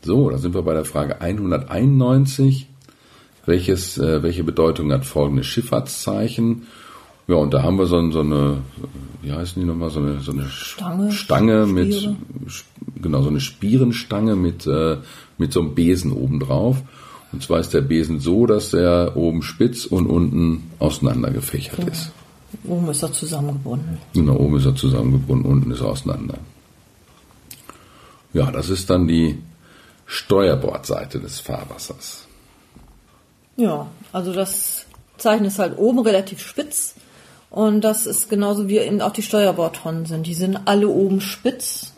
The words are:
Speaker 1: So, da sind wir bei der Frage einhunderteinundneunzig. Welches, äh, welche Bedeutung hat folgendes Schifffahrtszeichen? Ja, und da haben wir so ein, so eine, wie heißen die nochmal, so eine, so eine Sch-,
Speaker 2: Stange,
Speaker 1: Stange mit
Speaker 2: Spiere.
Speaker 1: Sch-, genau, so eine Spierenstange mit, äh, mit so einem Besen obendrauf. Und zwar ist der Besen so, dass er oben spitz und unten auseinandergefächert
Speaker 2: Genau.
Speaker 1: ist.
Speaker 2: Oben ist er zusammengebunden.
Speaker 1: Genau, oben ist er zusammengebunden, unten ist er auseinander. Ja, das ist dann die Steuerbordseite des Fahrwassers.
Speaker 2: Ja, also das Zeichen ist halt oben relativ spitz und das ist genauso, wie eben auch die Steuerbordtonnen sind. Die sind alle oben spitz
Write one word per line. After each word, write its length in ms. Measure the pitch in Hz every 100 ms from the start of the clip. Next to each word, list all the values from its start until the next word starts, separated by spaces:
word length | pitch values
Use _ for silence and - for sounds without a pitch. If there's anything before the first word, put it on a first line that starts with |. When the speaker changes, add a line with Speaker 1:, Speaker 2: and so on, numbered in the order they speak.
Speaker 1:
So, 260 | - 110 127
da 100 | 65
sind 140 | 87
wir 100 | 92
bei 120 | 82
der 100 | 78
Frage 360 | 78 76 73 -
einhunderteinundneunzig. 1500 | 87 104 95 80 67 92 127 135 123 131 139 - 135 135 - - - _ _ - _ _ -
Welches, 500 | 87 90 90 - -
äh, 260 | 78 78
welche 180 | 82 87
Bedeutung 500 | 80 80 82 80 76
hat 140 | 67 67
folgendes 400 | - 71 69 64
Schifffahrtszeichen? 1200 | - - 113 - - - 101 110 - 117 117 - - - - - - -
Ja, 80 | 85
und 180 | 73
da 80 | 69
haben 160 | 69 95
wir 80 | 90
so 100 | 87
ein, 140 | 85
so 100 | 80
eine, 380 | 76 73 71 69 65 - - 69 67 -
wie 100 | -
heißen 300 | 73 87 90
die 40 | 87
nochmal, 240 | 82 85
so 100 | 76
eine, 200 | 71 71
so 120 | 69
eine 100 | 69
Sch-, 320 | 69 - -
Speaker 2:
Stange, 380 | - 180 175 202
Speaker 1:
Stange 540 | 202 - - 110 110 107
mit 280 | 92 92
Speaker 2:
Spiere. 220 | 101 101 - - - -
Speaker 1:
Sch-, 160 | - - - - -
genau, 220 | 85 71
so 60 | 69
eine 120 | 76
Spierenstange 920 | - - 101 127 131 117 - 104 110
mit, 320 | 101 87 85 -
äh, 300 | 71 80 73 - - - _
mit 140 | 82
so 80 | 87
einem 160 | 80 69
Besen 340 | 85 90 82
obendrauf. 720 | 65 65 69 69 67 107 135 - - - - -
Und 100 | 78
zwar 160 | - 85
ist 160 | 78
der 60 | 78
Besen 400 | 69 80 80 80
so, 260 | 71 95 117
dass 260 | 104 -
er 440 | 85 87 87 87 -
oben 260 | 82 82
spitz 420 | - - 117 -
und 220 | - 92 90
unten 640 | 87 85 - 82 82 - -
auseinandergefächert 960 | 76 - 60 60 58 - - - - -
Speaker 2:
Genau. 140 | 175
Speaker 1:
ist. 220 | 165 - - - - - 214
Speaker 2:
Oben 240 | - 175 170
ist 140 | 151
er 100 | 160
zusammengebunden. 840 | 135 156 156 143 139 135 123 160 - -
Speaker 1:
Genau, 220 | - 76 64
oben 200 | 69 73
ist 80 |
er 120 | 67 67
zusammengebunden, 760 | 67 64 - 67 95 65 -
unten 220 | - 123
ist 80 | -
er 80 | -
auseinander. 500 | - - - - - - - _ _ _ _ _ _ _ _ _ - - - - - - - _
Ja, 180 | 82 67
das 180 | 65 85
ist 180 | 92 -
dann 200 | 90 85
die 300 | 82 82 - - - _ - - _ -
Steuerbordseite 1120 | - - 98 95 67 - - - 50 - -
des 220 | 50 -
Fahrwassers. 840 | - - - - - - - - - - _ _ _ - - - _ _ _ _ _ -
Speaker 2:
Ja, 320 | 226 151 143 - -
also 200 | 185 180
das 540 | 185 190 - - - - - _ _
Zeichen 260 | 226 214
ist 140 | 202 196
halt 180 | 180 -
oben 220 | 214 254
relativ 420 | 220 196 196 -
spitz 540 | - - 302 - - - - - - - _
und 320 | - 214 208
das 240 | 220 214 -
ist 240 | 202 -
genauso, 380 | 202 202 202 196
wie 100 | 208
eben 240 | - 208
auch 100 | -
die 100 | 214
Steuerbordtonnen 840 | 214 214 202 175 165 165 165 165 165
sind. 200 | 160 160
Die 80 |
sind 260 | 165 185 190 196
alle 220 | 202 208
oben 320 | - 196 190
spitz 720 | 196 - 247 254 - - -